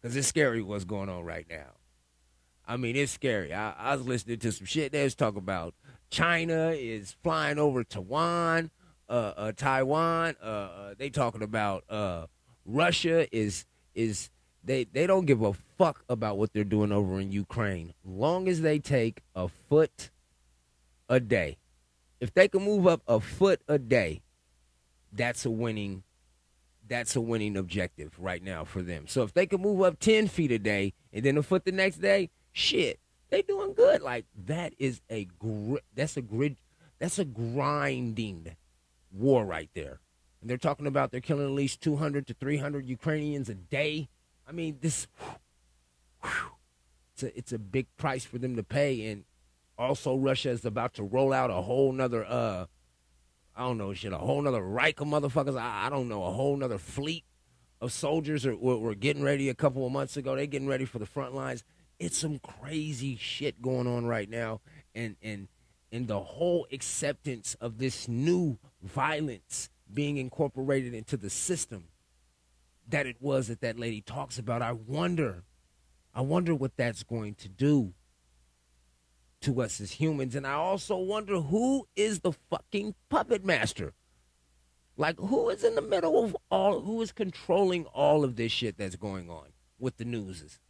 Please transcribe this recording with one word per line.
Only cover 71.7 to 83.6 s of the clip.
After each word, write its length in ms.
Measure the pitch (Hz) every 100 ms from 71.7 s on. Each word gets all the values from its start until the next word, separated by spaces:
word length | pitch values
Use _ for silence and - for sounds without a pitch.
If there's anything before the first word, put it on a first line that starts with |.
| 101 82 _ _ _ _ _ _ _ _ _ 117
that 180 | 147 131
it 100 | 120
was 280 | 139 135 120
that 120 | 113
that 180 | 117 113
lady 220 | 117 107
talks 380 | - 127 135 -
about. 220 | 110 120
I 120 | 117
wonder, 720 | 117 110 147 175 170 131 87 - _ _ _ _ _ _
I 80 | -
wonder 320 | 135 170 170
what 220 | 151 131 -
that's 260 | 120 113
going 320 | - 117 107 101
to 120 | 98
do 460 | 95 139 147 101 - _ _ _ _ _ _ _ _ _ _ _ _ _ _
to 180 | - 123
us 200 | 113 -
as 120 | 101
humans. 420 | - 160 147 131
And 120 | 135 135
I 80 |
also 420 | 143 175 196 - 190
wonder 440 | 185 214 202 190
who 460 | 143 202 254 269 -
is 260 | - 214 196
the 120 | 185
fucking 600 | 151 _ - - 202 208 - _
puppet 360 | 294 233 226
master. 480 | 190 147